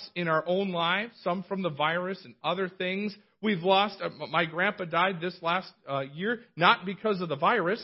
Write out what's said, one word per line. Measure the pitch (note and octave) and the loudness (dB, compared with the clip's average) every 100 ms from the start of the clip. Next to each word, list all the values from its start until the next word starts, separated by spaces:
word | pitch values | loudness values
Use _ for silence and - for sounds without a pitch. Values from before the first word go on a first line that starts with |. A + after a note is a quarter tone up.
| - - | -12 -6
in | F3 | 0
our | D#3 D#3+ | 2 2
own | F#3 G3 | 0 0
lives, | F3 E3+ F#3 A#3 - | 0 0 0 -2 -6
some | - F3+ | -4 -4
from | F#3 G3 | -4 -4
the | F3+ | -4
virus | C#3 D3+ E3+ F3+ F#3+ | 0 0 0 -2 -8
and | B2 A2+ | -12 -8
other | D3 F3+ F#3+ | -4 -2 -4
things. | F#3 F3+ F#3+ G#3 G3+ _ _ | -4 -4 -2 -4 -8 _ _
We've | G#3+ G3+ | -2 0
lost, | F3 F#3+ G#3 G3+ | 4 4 4 0
uh, | F3 | -8
m-, | - C#3+ | -8 -2
my | D#3 F3 | 0 0
grandpa | D#3+ F#3+ G#3 | 0 0 0
died | F3+ E3 F#3 F#3 | -2 2 2 0
this | E3+ F3+ | -6 -6
last, | E3 F3+ F#3 _ - | -2 -2 -4 _ -6
uh, | C#3 C#3 | -4 -4
year, | D3 G3 A#3+ - - | -6 -4 -4 -8 4
not | F3 A3+ F3+ | 6 6 0
because | G3 A3 G3 | -4 -2 -2
of | F3 | -2
the | C#3 | 0
virus, | E3+ A#3 E3+ A3+ | 2 2 2 -2